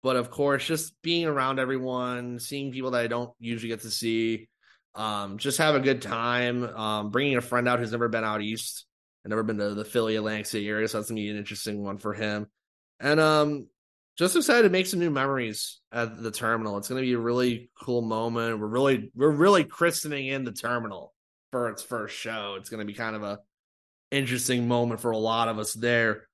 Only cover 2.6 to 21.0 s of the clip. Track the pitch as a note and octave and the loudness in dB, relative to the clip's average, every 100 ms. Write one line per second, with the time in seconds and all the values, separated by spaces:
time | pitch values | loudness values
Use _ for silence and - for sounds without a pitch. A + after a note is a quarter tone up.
2.6 | C#3 B2+ B2+ B2 A#2 A#2+ B2 _ A#2 A#2 | -6 -4 -2 0 0 -2 -4 _ -6 -4
3.6 | A2+ A2 A2+ G#2 A2+ A2+ A2+ A2+ A2+ _ | -4 -6 -6 -4 0 2 0 -2 -8 _
4.6 | _ _ _ A2 G#2+ G#2 G2+ G2+ C3+ C3+ | _ _ _ -6 -4 -4 -6 -4 -4 2
5.6 | D#3 D3 C3+ B2 - A2+ A#2+ B2 B2 B2 | 4 4 4 2 -2 -2 0 2 2 0
6.6 | A#2+ A2 A2 G#2+ G#2 A#2 C#3+ B2+ B2 B2 | -4 -4 -2 -2 0 0 2 0 2 0
7.6 | B2 A#2+ A#2 A#2 A#2 A2+ A2 G#2+ G#2 A2 | 2 2 0 -2 0 0 0 -2 -4 -6
8.6 | - - - _ _ _ G#2 G#2+ A2 G#2 | -8 -12 -16 _ _ _ -4 -2 0 0
9.6 | G#2 G#2 - B2 A2 A2 G#2+ G#2+ G#2+ G#2+ | -2 -4 -2 0 2 0 0 -4 -4 -4
10.6 | G#2 G#2+ A2 A2 G#2+ A2 G#2 G#2 G2+ G2+ | -2 -2 0 -2 -4 -4 -4 -6 -8 -8
11.6 | A2 G#2 G2+ G2 G#2 G#2 G#2+ G#2 G#2+ _ | -6 -6 -6 -6 -6 -4 -4 -4 -6 _
12.6 | _ _ _ _ C3 D3+ D#3 D3+ D3 D3 | _ _ _ _ 2 4 6 6 4 0
13.6 | - _ _ _ _ - F3+ E4+ D4+ A#3+ | -8 _ _ _ _ 0 2 4 6 6
14.6 | G#3+ F#3 F#3 F3+ E3+ C#3 C3+ C3+ A2+ G#2+ | 8 6 2 0 2 2 0 0 -2 -4
15.6 | - - _ A#2 A#2 G2 A2+ G#2 A2+ A2+ | -8 -10 _ -4 -4 -4 -8 -2 0 0
16.6 | A2 G2+ G2+ B2+ C3 A#2+ A#2 B2 B2+ A#2 | 0 -4 -4 -2 2 2 2 2 2 0
17.6 | A#2+ _ - A#2+ A2+ A2 A#2 A#2 A#2 A2+ | -8 _ -2 0 0 0 0 0 0 -2
18.6 | G#2+ A#2+ C#3 B2+ G#2+ A#2+ D3 D3 F#3 G3 | -2 2 4 2 0 2 4 6 6 6
19.6 | D3 - E3+ D#3+ D#3 C#3 C3 C#3 B2 G2+ | 4 0 0 0 -4 -6 -4 -4 -4 -4
20.6 | A#2 A#2+ A2+ F#2 | -2 -2 -4 -10